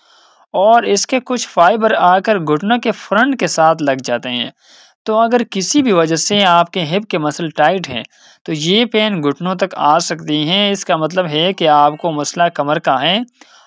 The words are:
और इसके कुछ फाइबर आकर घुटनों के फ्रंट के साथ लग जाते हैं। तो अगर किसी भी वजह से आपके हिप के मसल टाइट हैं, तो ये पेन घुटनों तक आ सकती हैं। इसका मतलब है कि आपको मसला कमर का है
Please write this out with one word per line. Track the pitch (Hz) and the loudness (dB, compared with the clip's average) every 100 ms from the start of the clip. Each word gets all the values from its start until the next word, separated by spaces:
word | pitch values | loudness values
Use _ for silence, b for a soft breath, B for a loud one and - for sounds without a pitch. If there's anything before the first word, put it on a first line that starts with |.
| b b b b b | b b b b b
और | - 202 233 196 | 0 4 4 2
इसके | 202 - 262 | -2 -2 -4
कुछ | 254 247 - | -4 -8 -4
फाइबर | - 175 226 220 | 2 2 4 0
आकर | 220 180 190 190 208 | 2 2 2 2 -2
घुटनों | 151 151 202 240 | 0 -2 0 -2
के | 233 208 | -2 -6
फ्रंट | - 202 269 254 | -2 0 2 0
के | 165 | -2
साथ | - 160 165 | 2 2 2
लग | 143 131 | 0 -2
जाते | 123 120 127 | -2 -4 -4
हैं। | 123 120 - b b b b - | -6 -6 -12 b b b b -2
तो | 220 | 0
अगर | 226 240 | 2 0
किसी | 233 190 180 294 | -2 -6 -2 0
भी | 262 | 2
वजह | 175 160 160 | 2 2 0
से | - 208 | 0 2
आपके | 190 175 - 190 | 4 4 2 -2
हिप | 151 185 | -4 -4
के | 220 175 | -4 -4
मसल | 151 147 165 | -4 -4 -6
टाइट | - 151 190 170 | 0 2 2 -4
हैं, | 120 123 b b b - | -10 -12 b b b -8
तो | |
ये | 156 160 208 240 | -4 0 0 2
पेन | 214 214 185 | 0 -2 -2
घुटनों | 143 139 175 185 | -4 -4 -4 -4
तक | 190 - | -4 -2
आ | 147 165 | 0 2
सकती | 170 160 160 151 151 | 0 -8 -4 -4 -2
हैं। | 190 202 | 0 0
इसका | 196 - 165 | -2 -2 -2
मतलब | 156 180 175 | -2 -2 -2
है | 151 180 | -2 -2
कि | 190 160 | 0 2
आपको | 147 147 151 170 | 4 4 0 -4
मसला | 147 143 170 175 | -4 -4 -2 -2
कमर | 160 143 156 | -2 -4 -2
का | 160 131 | 0 0
है | 151 202 247 b b b | 0 -2 -6 b b b